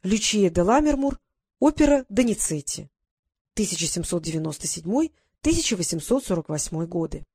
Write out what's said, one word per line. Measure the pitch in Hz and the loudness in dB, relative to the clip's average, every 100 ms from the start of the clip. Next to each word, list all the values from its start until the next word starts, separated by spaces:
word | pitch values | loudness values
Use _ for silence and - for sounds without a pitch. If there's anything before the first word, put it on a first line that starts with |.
Лючия | 185 214 - 214 190 | 0 0 0 2 2
де | 170 | 4
Ламермур, | 175 254 302 285 277 277 _ _ _ _ | 4 4 4 2 0 -4 _ _ _ _
опера | 277 302 294 285 254 | 2 4 4 4 2
Доницетти. | 202 240 208 - 151 - - 151 _ _ _ _ _ _ | 0 2 2 -2 -4 -6 -10 -12 _ _ _ _ _ _
Тысяча | - 208 170 160 | -4 -4 -2 -4
семьсот | - 160 175 | -4 -2 -4
девяносто | 160 160 156 151 165 | -2 -4 -4 -6 -8
седьмой, | - 160 240 320 _ _ _ | -8 -2 0 0 _ _ _
тысяча | 302 330 330 196 | 0 2 0 -2
восемьсот | 165 165 - 262 - | -2 -4 0 -2 0
сорок | 175 - | -4 -2
восьмой | 156 - 160 165 | -6 -4 -6 -4
годы. | 175 160 147 147 | -4 -4 -6 -12